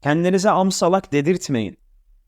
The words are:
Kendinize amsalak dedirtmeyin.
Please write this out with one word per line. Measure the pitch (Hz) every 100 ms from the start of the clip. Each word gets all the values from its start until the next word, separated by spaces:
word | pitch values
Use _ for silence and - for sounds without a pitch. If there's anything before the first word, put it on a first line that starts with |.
Kendinize | 143 156 175 190 196
amsalak | 185 190 185 175 190 -
dedirtmeyin. | 143 143 180 - 127 104 - _ _ _ _